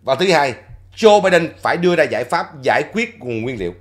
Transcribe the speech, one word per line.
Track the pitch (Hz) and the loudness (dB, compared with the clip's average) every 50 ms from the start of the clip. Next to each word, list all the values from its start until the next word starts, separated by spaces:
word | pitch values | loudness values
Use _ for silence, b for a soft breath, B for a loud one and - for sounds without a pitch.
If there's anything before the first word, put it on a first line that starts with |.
Và | _ 123 135 | _ -2 -2
thứ | 123 190 196 | 0 2 2
hai, | 175 151 143 135 113 - - - - - - - - | 2 2 2 0 -4 -10 -16 -20 -20 -20 -20 -20 -8
Joe | - 220 214 208 208 | 2 4 4 4 6
Biden | 185 190 180 170 170 156 - - | 4 4 2 2 0 -2 -8 -6
phải | - 113 135 | -4 -4 -2
đưa | 170 175 180 175 | 0 0 0 2
ra | 165 151 | 2 0
giải | 120 110 107 123 | 0 0 -6 -4
pháp | - 175 170 185 - - 143 | -4 -4 -6 -6 -8 -14 -6
giải | 127 123 110 127 151 147 - | -2 0 0 0 -2 -4 -6
quyết | 214 240 233 - - | -6 -6 -6 -10 -16
nguồn | - 123 117 113 | -10 -8 -8 -6
nguyên | 110 131 131 110 | -6 -8 -8 -6
liệu. | 90 87 90 - | -8 -8 -8 -12